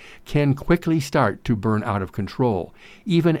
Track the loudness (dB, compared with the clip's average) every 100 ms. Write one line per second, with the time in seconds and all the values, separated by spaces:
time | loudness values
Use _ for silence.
0 | -20 -20 -4 0 2 0 2 2 2 -2
1 | 0 0 0 0 -2 0 0 0 -2 -4
2 | -4 -6 -8 -2 0 0 -4 -14 -20 -14
3 | 0 2 2 0